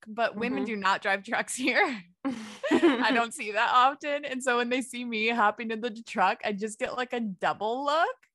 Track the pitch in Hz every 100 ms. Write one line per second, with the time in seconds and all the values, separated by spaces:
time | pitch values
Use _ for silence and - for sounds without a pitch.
0 | 220 214 226 202 233 269 254 214 190 190
1 | 214 196 196 226 220 - 254 254 381 226
2 | 175 _ 269 233 220 - 587 - 320 247
3 | 233 233 233 220 214 208 226 247 254 285
4 | 302 285 294 262 262 240 240 254 247 240
5 | 247 226 220 240 214 214 226 226 233 214
6 | 233 226 247 233 - 202 214 208 247 -
7 | 247 247 220 185 175 151 208 247 285 311
8 | 381 494 _